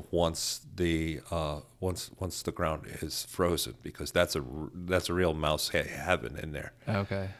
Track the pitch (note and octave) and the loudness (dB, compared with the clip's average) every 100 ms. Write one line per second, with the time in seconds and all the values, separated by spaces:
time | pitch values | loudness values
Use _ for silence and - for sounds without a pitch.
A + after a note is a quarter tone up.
0 | - E2+ E2+ E2 - - - F#2 E2+ D#2+ | 0 4 4 2 -4 -4 -8 0 2 4
1 | D#2+ C#2+ - E2+ D2+ D2+ - - F#2 F2+ | 2 -2 -4 -2 -2 -4 -8 -4 -4 -2
2 | - - F#2 - - - E2 D#2 - - | -8 -6 -6 -4 -6 0 0 0 -6 -8
3 | D#2 - - - F2 D#2+ - - D#2 - | -6 -6 -6 2 4 4 0 -6 -12 -8
4 | D2 F2 F2 E2 B1+ D2 D#2 F2 F2 F#2 | 0 4 4 2 -2 -6 -8 -6 2 2
5 | - F2 F2 D#2 D#2 D2+ - E2+ D2+ - | 4 4 4 4 2 2 2 0 0 -4
6 | F2 F2+ A#1 D#2 D#2+ D2 - - - G#2 | 2 2 0 -6 -6 -6 -8 -10 -2 -2
7 | G2 G2 F#2+ | 0 -4 -6